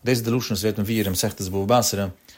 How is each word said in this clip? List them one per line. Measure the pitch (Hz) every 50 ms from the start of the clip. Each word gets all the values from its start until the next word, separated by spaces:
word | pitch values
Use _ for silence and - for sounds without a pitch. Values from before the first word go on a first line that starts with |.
und | - 120
diese | 127 117 113 117
Luschen, | 120 127 - - 110
das | 92 104
wird | 110 104
man | 107 101
wie | 104 113
hier | 110 101
im | 98 92
Sechtes | - - 104 - - 98 92
Buch | 95 98 98
Basra, | 104 120 123 110 - - 101 101 92 92 _ _ - -